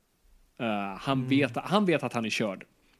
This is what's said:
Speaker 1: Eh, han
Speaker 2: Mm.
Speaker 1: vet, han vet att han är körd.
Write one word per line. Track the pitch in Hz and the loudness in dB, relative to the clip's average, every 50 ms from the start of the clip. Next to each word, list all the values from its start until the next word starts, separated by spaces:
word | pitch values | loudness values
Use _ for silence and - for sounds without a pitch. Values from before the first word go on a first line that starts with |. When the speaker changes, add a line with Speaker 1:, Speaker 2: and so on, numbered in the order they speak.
| _ _ _ _ _ _ _ _ _ _ _ - | _ _ _ _ _ _ _ _ _ _ _ -6
Speaker 1:
Eh, | 127 113 107 101 101 98 95 95 | -2 -2 -2 -2 -2 -4 -8 -8
han | - 139 135 131 | -2 -2 0 0
Speaker 2:
Mm. | 127 131 | 2 2
Speaker 1:
vet, | 139 139 143 127 117 143 | 4 4 4 2 0 -4
han | - 135 170 214 208 | -4 0 2 2 4
vet | 180 160 135 - | 4 2 2 0
att | 120 - | -2 -2
han | 120 110 | -2 -2
är | 110 | -2
körd. | - - 117 104 95 - - _ _ _ _ _ _ | 0 0 0 -2 -2 -6 -12 _ _ _ _ _ _